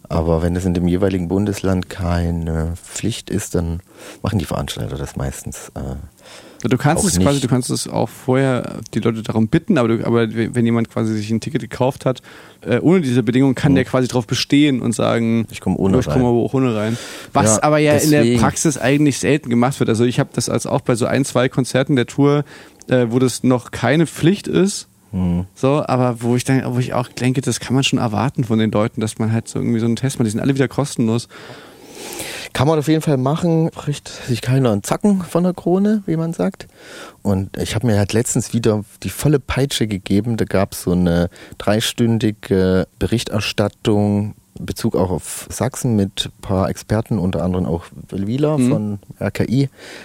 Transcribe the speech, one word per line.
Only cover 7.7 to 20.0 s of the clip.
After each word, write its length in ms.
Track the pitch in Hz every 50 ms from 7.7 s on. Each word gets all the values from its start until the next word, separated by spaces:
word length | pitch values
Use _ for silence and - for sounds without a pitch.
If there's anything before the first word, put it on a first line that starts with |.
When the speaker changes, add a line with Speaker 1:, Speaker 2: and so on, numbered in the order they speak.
Speaker 2:
es 160 | 131 120 - -
auch 200 | 117 113 117 113
vorher 680 | - - - - 127 131 135 135 127 120 - - - - 113 - -
die 40 | 117
Leute 220 | 101 123 113 113 107
darum 240 | - 113 110 113 110
bitten, 300 | - 165 - - 202 139
aber 80 | 120 110
du, 160 | 113 110 -
aber 220 | - 117 117 117 110 107
wenn 320 | 117 110 - - 120 117
jemand 260 | 117 117 117 113 -
quasi 240 | - 113 113 110 110
sich 160 | 107 104 104
ein 100 | 113 110
Ticket 200 | - 120 147 127 -
gekauft 420 | - - - 127 131 - - -
hat, 180 | 135 127 - - - - - - - - _ -
äh, 120 | 82 117 113
ohne 200 | - 143 185 190 156
diese 200 | 131 120 131 110
Bedingung, 320 | 110 113 131 139 135 123
kann 180 | - - 147 135
Speaker 1:
Mhm. 40 |
Speaker 2:
der 80 | 131 127
quasi 240 | - - 131 127 117
drauf 180 | 123 127 113
bestehen 540 | - 127 - - - 147 143 147 147 135 120 107
und 120 | 117 110
sagen, 500 | - 113 113 113 117 117 113 113 113 110 - 110
Speaker 1:
„Ich 80 | -
komm 160 | - 101 92
ohne 220 | - 92 98 - 127
Speaker 2:
„Ich 60 | 117
komme 180 | 147 147 131 123
Speaker 1:
rein.“ 200 | 123 120 117 117
Speaker 2:
auch 100 | 117 -
ohne 200 | 135 131 127 110
rein.“ 240 | 107 104 110 117 - - - - - - - -
Was 240 | 147 - 214 220
Speaker 1:
Ja, 60 | - -
Speaker 2:
aber 160 | 151 151 151
ja 140 | 151 147 147
in 160 | 143 143 156
der 120 | 147 147 113
Speaker 1:
deswegen. 180 | 117 123 117
Speaker 2:
Praxis 380 | 117 139 - - - 170 135 -
eigentlich 400 | - 127 143 147 151 143 127 -
selten 280 | - 95 143 156 - 127
gemacht 300 | 117 120 120 135 139 -
wird. 100 | 127 117
Also 140 | 113 104